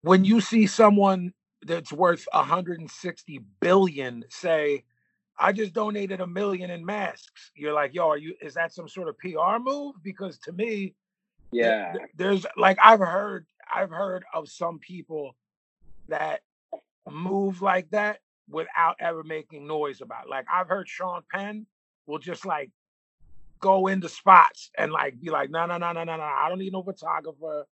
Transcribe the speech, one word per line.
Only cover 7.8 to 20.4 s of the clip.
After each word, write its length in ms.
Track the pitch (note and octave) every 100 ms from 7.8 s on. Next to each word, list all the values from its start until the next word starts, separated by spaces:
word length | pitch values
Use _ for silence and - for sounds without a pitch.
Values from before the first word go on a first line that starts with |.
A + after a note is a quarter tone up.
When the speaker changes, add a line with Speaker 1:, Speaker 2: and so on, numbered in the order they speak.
| C#3 D#3+
Speaker 1:
"Yo, 120 | E3
are 80 | D3+
you, 180 | D#3 -
is 100 | D#3
that 200 | E3 E3
some 140 | - D#3+
sort 200 | F#3+ E3
of 100 | D3
P 180 | F#3 D#3
R 220 | F3 A3+
move?" 360 | B3 C#4+ C#4+ G3+
Because 340 | E3+ F#3+ G3 -
to 120 | -
me, 420 | F3 A#3 G#3+ F#3+ _ _ _ _ _ -
th-, 120 | A#2 A#2
Speaker 2:
Yeah. 280 | A2 G2
Speaker 1:
th-, 160 | - - D#3
there's, 300 | F#3 G3 - -
like, 200 | F#3+ F#3+
I've 160 | G#3 A3
heard, 480 | F3+ F#3 G#3 F#3+ D#3 _ -
I've 160 | - F#3+
heard 340 | D#3+ G3 F#3 - E3
of 120 | D3+
some 300 | - E3+ E3
people 580 | B2 F3+ - D#3 C#3 _ _ _ _ _ - - -
that 320 | D3+ D#3 D3+ _ _ _ - _ _ -
move 540 | D3 F3+ G3 G3 F3+
like 260 | G3 F#3 D#3+
that 300 | G#3 G#3 G#3 _ _ _
without 480 | D3+ E3 - E3 -
ever 240 | E3+ E3
making 420 | D#3 D#3 D3+ D#3 C#3+
noise 360 | D#3 D3 C3
about 240 | A#2+ A#2 C3
it. 40 |
Like, 160 | C3+